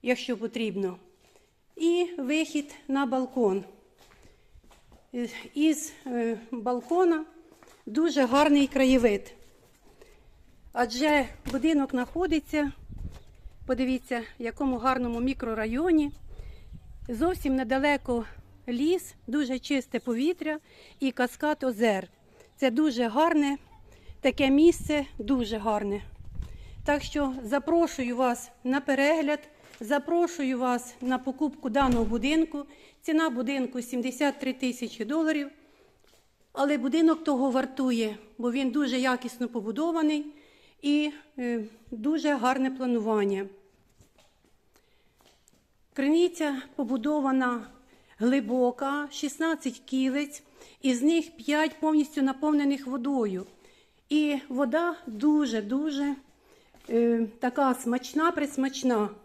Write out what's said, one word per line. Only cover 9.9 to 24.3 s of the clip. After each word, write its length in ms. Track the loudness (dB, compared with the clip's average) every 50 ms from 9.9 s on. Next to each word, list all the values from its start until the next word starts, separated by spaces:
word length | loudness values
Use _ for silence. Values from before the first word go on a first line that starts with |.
| -20 _ -20 _ -20 _ _ -20 -20 _ -20 -20 -20 _ _ -12 -4
Адже 540 | -2 -2 -2 0 0 2 4 4 4 2 0 -4 -12 -10 -4 -4
будинок 380 | 0 2 4 4 4 2 2
знаходиться: 840 | 0 -2 -2 -2 -2 -2 0 2 0 0 -2 -2 -2 -2 -2 -2 -4 -10 -16 -16 -12 -10 -10 -10 -12 -14 -18 -20 -20 -20 -20 -18 -18 -18 -4
подивіться, 560 | -4 -2 0 0 0 0 -2 -4 -4 -6 -6 -6 -8 -12 -10
в 20 | -8
якому 340 | -8 -4 -2 -2 -2 0
гарному 440 | 0 2 2 2 2 0 -4 -2 -2
мікрорайоні. 920 | -2 -2 -2 -2 -4 -6 -4 -2 -2 -2 -2 -2 0 2 4 2 2 0 -4 -10 -14 -16 -14 -14 -14 -14 -14 -16 -18 -16 -18 -18 -18 -18 -18 -16 -12 -10
Зовсім 480 | -4 0 0 0 0 0 -2 -2 0
недалеко 680 | 0 0 0 0 2 2 2 2 2 0 -2 -2 -2 -2 -6 -12 -18 -20 -20 -20 -20 -10 -6
ліс, 460 | -4 0 2 2 2 0 -2 -8 -20 -18 _
дуже 320 | -4 -2 -2 0 0 -2 -6
чисте 420 | -4 -2 -2 -2 -2 -2 -6 -6
повітря 580 | -2 -2 -2 0 0 0 -2 -2 -4 -6 -6 -6 _ _ -20 -20 -20 -20 -12 -2
і 100 | -2 -2 0
каскад 520 | 0 -2 -2 -2 -2 -2 -2 -2 0 -2
озер. 440 | -4 -2 2 2 2 2 2 -2 -8 _ _ _ _ _ -20 -20 -20 _
Це 140 | _ 0 0
дуже 380 | 2 4 2 2 2 0 -2 0
гарне 500 | 4 4 4 4 4 4 2 2 0 -4 -8 -16 -20 -20 -20 -20 -20 -20 -20 -20 -20 0
таке 300 | 0 0